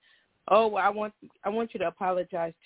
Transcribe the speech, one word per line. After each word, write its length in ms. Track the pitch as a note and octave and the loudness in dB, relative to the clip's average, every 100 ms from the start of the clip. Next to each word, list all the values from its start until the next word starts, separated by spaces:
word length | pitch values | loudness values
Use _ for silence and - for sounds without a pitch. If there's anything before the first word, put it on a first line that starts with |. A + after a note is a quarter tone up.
| _ _ _ _ - | _ _ _ _ 2
"Oh, 200 | G3+ A3+ | 4 4
well, 160 | G3+ | 2
I 60 | F#3+ | 0
want, 240 | G#3 G#3+ _ - _ | 0 -6 _ -20 _
I 60 | G3 | -4
want 240 | A3 A#3 | -4 -4
you 60 | G#3 | -4
to 80 | E3+ | -4
apologize 640 | - F#3 F#3 E3+ F3 E3 - | -2 -2 -2 -4 -4 -6 -8